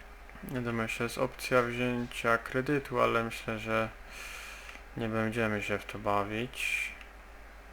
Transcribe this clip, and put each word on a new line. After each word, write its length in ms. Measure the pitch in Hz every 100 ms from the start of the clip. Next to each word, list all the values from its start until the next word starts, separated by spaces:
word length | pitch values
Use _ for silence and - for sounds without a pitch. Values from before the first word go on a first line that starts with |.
| - - - -
Wiadomo, 400 | - 135 120 117
jeszcze 200 | 110 -
jest 140 | 120 -
opcja 440 | 131 - - 127
wzięcia 760 | 120 120 123 123 120 - 117 117
kredytu, 640 | - 131 131 147 - 123
ale 220 | 117 117
myślę, 360 | 113 - - 110
że 300 | 113 110 113 - - - - - - - - - - -
nie 100 | 113
będziemy 560 | 113 110 113 110 104
się 140 | 98 101
w 80 | -
to 140 | 104
bawić. 920 | 107 101 101 107 127 - - - - - - - - - - - -